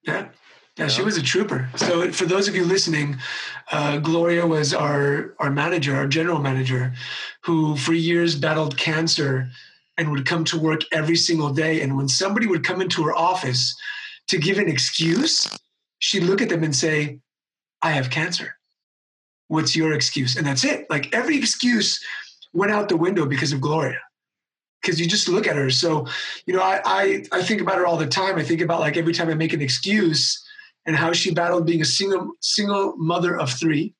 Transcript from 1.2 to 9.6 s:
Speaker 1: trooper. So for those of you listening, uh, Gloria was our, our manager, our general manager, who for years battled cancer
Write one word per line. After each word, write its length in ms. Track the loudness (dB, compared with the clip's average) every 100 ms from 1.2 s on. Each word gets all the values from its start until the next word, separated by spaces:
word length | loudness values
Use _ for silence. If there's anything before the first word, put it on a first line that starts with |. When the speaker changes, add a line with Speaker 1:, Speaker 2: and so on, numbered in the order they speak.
Speaker 1:
trooper. 480 | 0 0 0 -2 -4
So 360 | -2 0 2 0
for 120 | 0
those 220 | 0 2 0
of 80 |
you 80 | 0
listening, 540 | 2 2 2 0 -2 -4 -8 -8 -10 -12 -6
uh, 260 | -2 0 0
Gloria 480 | 0 2 2 2 2
was 260 | 2 2
our, 600 | 0 0 2 2 0 -4 -4
our 120 | 0
manager, 420 | 0 0 0 0
our 120 | 0 0
general 320 | 0 0 0
manager, 540 | 0 0 0 0 -2 -4 -10 -10 -12 -8
who 320 | 0 2 2
for 180 | 0 0
years 420 | 2 2 2 2
battled 420 | 2 0 0 0 -2
cancer 720 | 0 0 0 0 0 0 -4 -10